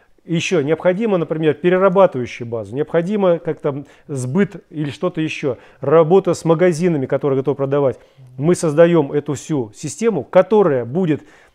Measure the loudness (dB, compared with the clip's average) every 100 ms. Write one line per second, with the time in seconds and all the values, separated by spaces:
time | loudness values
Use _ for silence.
0 | _ _ -6 -4 0 -2 0 0 0 0
1 | 0 0 -2 -2 0 0 0 2 4 4
2 | 4 2 -8 -10 -10 -8 -8 -6 -2 -2
3 | -2 0 0 0 -2 -6 -6 -6 -10 _
4 | -10 -8 -4 -2 -2 -4 -14 -10 -8 -6
5 | -6 -4 -6 -4 -6 -6 -10 _ 2 4
6 | 6 4 2 0 0 2 2 2 0 0
7 | -2 -2 0 0 -2 -2 -2 0 0 -2
8 | _ _ -18 -4 0 2 2 4 6 4
9 | 2 -2 -4 -6 -4 -6 -6 -8 -12 -4
10 | -2 -2 2 2 4 2 2 0 -2 -2
11 | -2 -2 -6 -20 _